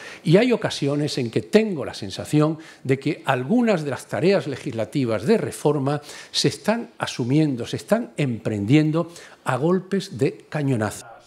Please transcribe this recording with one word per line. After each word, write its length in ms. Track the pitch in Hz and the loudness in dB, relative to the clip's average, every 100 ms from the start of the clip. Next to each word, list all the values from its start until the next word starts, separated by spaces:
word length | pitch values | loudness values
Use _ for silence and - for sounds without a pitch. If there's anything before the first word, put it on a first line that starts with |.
| - - | -16 -4
Y 120 | 175 180 | 4 4
hay 160 | 254 | 6
ocasiones 640 | 226 - - 139 147 147 - | 2 -2 -2 -2 -2 -2 -2
en 140 | 117 | -2
que 100 | 113 | -2
tengo 460 | - 208 220 165 98 | 2 2 2 -2 -8
la 80 | |
sensación 640 | - 98 - 95 147 151 160 - - | -8 -10 -8 0 2 2 0 -10 -8
de 140 | - 135 | -2 0
que 240 | 143 - | -2 -2
algunas 580 | - 127 131 240 226 185 | -2 -2 0 2 2 0
de 80 | 147 | -2
las 160 | 123 - | -8 -6
tareas 400 | 104 170 190 139 | 0 2 2 0
legislativas 760 | 123 156 113 110 147 120 107 117 | -6 -6 -4 -4 -2 0 0 2
de 120 | 220 | 2
reforma 640 | 113 - 156 147 135 147 - - - | 0 0 0 2 0 -2 -6 -18 -8
se 180 | - 143 | -2 -2
están 420 | - - 233 233 - | 0 -2 -2 -4 -8
asumiendo, 680 | - - 120 147 156 120 110 | -6 -4 0 2 2 0 -6
se 120 | 120 | -8
están 340 | - 214 233 - | 0 0 0 -4
emprendiendo 920 | 139 113 117 104 101 151 151 160 170 - - - | -2 -2 -2 -2 4 4 4 0 -4 -10 -20 -10
a 120 | - 127 | -4 0
golpes 600 | 160 185 185 196 - 117 | 2 0 0 -4 -4 -2
de 260 | 135 - - | -2 -2 -8
cañonazo. 560 | 151 139 120 104 - - - | -4 0 0 0 -4 -14 -20